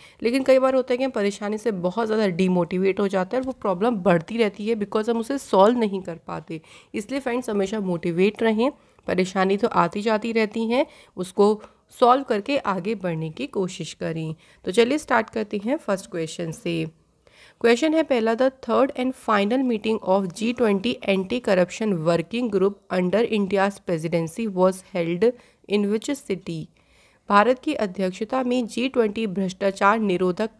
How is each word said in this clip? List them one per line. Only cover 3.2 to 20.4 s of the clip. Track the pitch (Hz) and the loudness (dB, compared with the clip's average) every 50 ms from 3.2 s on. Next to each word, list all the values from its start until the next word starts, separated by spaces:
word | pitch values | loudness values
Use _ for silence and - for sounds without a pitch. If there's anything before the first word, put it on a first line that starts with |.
| 180 185 247 | -2 0 -2
हैं | 262 262 | -4 -4
और | |
वो | 262 254 | -4 -8
प्रॉब्लम | - - 208 185 175 208 247 240 | -4 -4 -4 -2 0 0 0 0
बढ़ती | 196 175 202 175 170 165 - 214 | 0 2 4 4 4 2 -2 -2
रहती | 233 226 208 196 - 202 220 | 0 0 0 0 -4 -4 -2
है | 233 | -2
because | 214 202 196 - 214 214 233 | -2 -2 -2 -2 -2 0 0
हम | 226 226 | 0 -2
उसे | 220 - 277 269 | -2 -2 -4 -6
सॉल्व | - - - 190 190 220 247 240 | -2 2 6 8 8 8 6 4
नहीं | 226 208 196 190 185 | 2 0 -2 -4 -6
कर | - 165 170 - | -8 -12 -12 -10
पाते। | - 170 165 160 - 165 160 - - - - - _ - | -10 -10 -10 -10 -10 -12 -12 -12 -16 -20 -20 -20 _ -8
इसलिए | 220 208 202 254 277 | -8 -8 -4 -6 -4
फ्रेंड्स, | 262 247 233 254 247 - | -4 -2 -4 -2 -2 -2
हमेशा | 214 202 190 196 214 220 | -2 0 0 0 -2 -4
मोटिवेट | 196 185 175 170 - 175 165 165 190 190 185 - 233 | -2 -2 -2 -2 -2 -2 0 2 2 2 2 2 0
रहें, | 226 214 214 233 285 285 - _ _ _ _ _ | 2 2 2 2 0 -2 -4 _ _ _ _ _
परेशानी | - 185 180 185 185 - 196 185 190 202 | -2 0 0 0 0 0 0 2 2 2
तो | 202 - 214 | 2 0 0
आती | - 180 175 170 - 208 208 | 2 2 2 2 0 -2 -2
जाती | 233 214 208 208 233 226 | 0 0 0 -2 -2 0
रहती | 226 220 208 214 226 226 220 | 0 0 0 0 -4 -2 0
हैं, | 240 262 320 - - - - - _ | 2 0 0 0 -4 -14 -20 -18 _
उसको | 160 180 - - - 202 208 214 208 - - - _ _ _ - - | -8 -8 -6 2 4 4 4 4 0 -4 -14 -20 _ _ _ -2 2
सॉल्व | 254 240 247 277 269 | 6 6 6 4 2
करके | - 196 202 202 - 285 277 | 0 -2 -2 0 -2 -2 -2
आगे | - 208 185 190 170 208 233 | 0 -2 -4 -2 -2 -4 -6
बढ़ने | 196 185 180 165 160 160 160 | -4 -4 -4 -4 -4 -4 -6
की | 156 - 262 | -6 -8 -10
कोशिश | 285 - 214 185 180 185 - 165 151 - | -6 -4 -4 -4 -4 -4 -8 -10 -12 -10
करें। | - 180 170 165 160 160 160 160 - _ _ - _ - | -8 -8 -6 -6 -6 -6 -6 -8 -10 _ _ -20 _ -8
तो | - 185 | -2 2
चलिए | 233 226 240 277 302 | 2 2 2 0 -2
स्टार्ट | - - 262 226 220 - | -2 0 0 0 0 -2
करते | - 220 214 208 - 208 196 | -6 -8 -6 -6 -6 -6 -4
हैं | 226 277 | -4 -4
फर्स्ट | 311 - - 196 185 190 - | -4 -2 -4 -6 -6 -6 -8
क्वेश्चन | - 170 160 160 - - 170 160 160 | -8 -8 -8 -8 -8 -8 -8 -8 -8
से। | - - 175 170 165 160 160 - _ _ _ _ _ _ _ _ - - - _ _ | -8 -6 -4 -4 -4 -4 -6 -10 _ _ _ _ _ _ _ _ -20 -20 -20 _ _
क्वेश्चन | - 233 240 233 311 320 311 | 2 2 4 4 2 2 2
है | 320 311 | 2 2
पहला, | - 269 233 220 220 226 | 2 0 0 2 0 0
"The | 226 254 269 262 - - - | 2 0 0 0 -4 -4 -2
third | 220 220 262 269 - | 2 2 2 2 0
and | - 254 262 254 - - - | -4 -4 -4 -4 -6 -2 0
final | 214 202 202 208 240 269 269 247 233 | 0 2 2 2 0 0 0 0 -2
meeting | 208 - 220 220 - - - | -2 -2 -2 -4 -2 0 2
of | 185 202 196 180 - | 2 2 2 -2 -4
G | - | -4